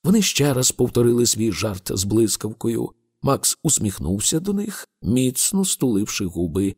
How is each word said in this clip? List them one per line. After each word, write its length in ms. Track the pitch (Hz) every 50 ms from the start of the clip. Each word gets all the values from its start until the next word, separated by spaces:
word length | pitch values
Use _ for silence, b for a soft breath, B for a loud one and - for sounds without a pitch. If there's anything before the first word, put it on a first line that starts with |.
| -
Вони 180 | 156 202 226
ще 320 | 190 - - - 139 147 131
раз 180 | 127 127 -
повторили 540 | - - 127 117 - 120 120 120 120 120 120
свій 260 | 113 - 107 110 113
жарт 400 | 92 - 107 110 98 92 _ - -
з 100 | 101 92
блискавкою. 840 | 101 107 113 113 101 - - - 107 110 _ - 117 113 117 - - _ _ _ _ _ _
Макс 360 | - 135 135 - - - - _ -
усміхнувся 760 | 160 - - - 101 - - 67 78 95 104 - - 165 160
до 140 | 180 202 202
них, 340 | 196 208 214 - - - _ _ _
міцно 640 | - 87 117 127 131 127 123 - - - - 190 190
стуливши 600 | - - - 151 127 110 98 107 - - - 104
губи. 500 | 87 85 85 90 82 73 95 98 98 95